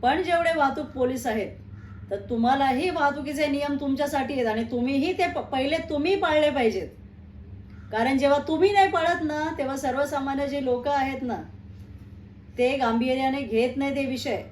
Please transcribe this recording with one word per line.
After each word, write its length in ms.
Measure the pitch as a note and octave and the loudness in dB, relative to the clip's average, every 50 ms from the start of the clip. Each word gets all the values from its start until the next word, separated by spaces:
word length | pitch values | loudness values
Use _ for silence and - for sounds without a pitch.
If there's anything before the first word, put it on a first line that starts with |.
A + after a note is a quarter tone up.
पण 220 | - B3 C#4+ E4 F#4 | 4 2 2 2 2
जेवढे 340 | F4+ F4 E4+ E4+ E4 E4 D#4+ | 2 2 4 4 2 2 4
वाहतूक 280 | C#4+ C4+ B3 D#4+ D4+ | 2 2 2 -2 -6
पोलीस 420 | - - C4 B3 B3 C4 B3+ - C4 | -8 -2 -2 0 0 0 -2 -2 -2
आहेत, 240 | G#3+ A3 F#3+ - - - - - - - - - - - - - | -2 -2 -2 -4 -8 -14 -16 -16 -16 -16 -16 -16 -16 -16 -10 -8
तर 40 | G3 G3+ - - | -8 -8 -4 -4
तुम्हालाही 600 | B3 A3+ A3+ A#3+ C4+ C#4 C#4 C4+ B3+ B3+ E4 F#4 | -2 2 4 4 4 4 4 2 2 2 0 0
वाहतुकीचे 580 | E4+ E4 D4+ C#4+ C#4+ D4 C4+ C#4 D4 C#4 D4+ D4 | 0 2 2 2 0 0 -6 -6 -2 0 0 0
नियम 300 | C#4 C#4+ C#4+ C#4+ C#4+ C4+ | 0 0 0 -2 -2 -2
तुमच्यासाठी 540 | C#4+ C#4 C4+ B3+ D4 C#4+ D4 C#4 C4 - C#4+ | -2 -2 0 0 0 0 0 -2 -2 -2 -2
आहेत 120 | C4+ A#3+ | 0 0
आणि 180 | A3+ G#3+ A3 A#3 | 0 0 0 -2
तुम्हीही 540 | A3+ B3+ A#3+ A#3+ C4 C#4 C#4 C4+ F4 F#4 F#4 | -2 -2 -2 0 0 2 2 0 0 2 0
ते 100 | F4+ E4+ | 0 0
प-, 120 | F4 D#4+ | 0 -4
पहिले 380 | - - - C4+ C4 C#4 D#4 E4 | -6 -4 -2 -2 0 0 0 -2
तुम्ही 380 | D#4+ - D#4 D4 C#4+ E4+ G4 | -2 -2 -2 0 2 2 2
पाळले 340 | G4 G4+ E4 D#4 D4+ D4+ D4 | 2 2 2 4 4 4 4
पाहिजेत. 380 | C#4 C#4 B3 A3+ G3+ F#3+ E3 - - - - - - - - - - - - - - - - - - - - - | 2 4 2 2 2 0 -6 -6 -12 -16 -20 -20 -20 -20 -20 -20 -18 -18 -18 -16 -16 -16 -16 -18 -18 -18 -14 -6
कारण 260 | - A3 A3+ B3+ C4+ C4 | -2 0 2 2 4 4
जेव्हा 220 | C4+ C#4 C#4+ D4 C#4+ D4+ | 6 6 6 6 4 2
तुम्ही 240 | D#4 D4+ F4 G4+ | 2 4 4 6
नाही 180 | G#4 G4+ F#4+ G4 | 8 6 6 6
पाळत 340 | - E4+ D#4+ E4+ F4 F4 E4 | 6 2 2 2 0 0 0
ना, 320 | D4+ D4+ D4+ D4+ D#4+ D#4+ D4+ | -2 -2 -2 -2 -4 -2 -4
तेव्हा 200 | C#4 C4 C4+ C4+ | -4 -4 -4 -2
सर्वसामान्य 680 | C4+ C4+ B3 C4+ C#4+ C#4+ D4+ C#4+ C4+ C#4 C#4 C4+ C#4+ C#4 | -2 -2 0 0 0 0 -2 -4 -2 -2 -2 -2 -2 -2
जे 180 | C4+ C#4+ C4 | -2 -2 0
लोक 220 | B3+ B3 A#3+ A#3+ C#4+ | 0 -2 0 0 0
आहेत 340 | C#4+ C#4 C4+ C4+ C4+ B3+ | 0 0 0 0 -2 -4
ना, 200 | C4+ B3 A3 - - - - - - - - - - - - - - - - - - - - - - - - - | -4 -6 -6 -6 -8 -14 -16 -18 -18 -18 -18 -18 -18 -18 -18 -18 -18 -18 -18 -18 -18 -20 -20 -20 -20 -18 -2 0
ते 200 | A#3+ B3+ C#4 C4+ | 2 2 2 2
गांभीर्याने 640 | C4 A3+ A3+ A#3 A#3+ C4 B3+ C4 C4+ C4 C4 C#4 | 2 2 2 2 2 2 0 2 2 0 0 -2
घेत 360 | C#4 A3 G#3+ A3+ A#3+ B3 B3 C4+ | -4 0 2 2 2 2 2 0
नाही 180 | C#4 C#4 C#4 | -2 -2 0
ते 100 | C#4 C#4 | -2 -2
विषय. 380 | C4 C4 A#3+ - C#4+ A3 F#3 - - | -2 -4 -4 -4 -4 -4 -4 -6 -10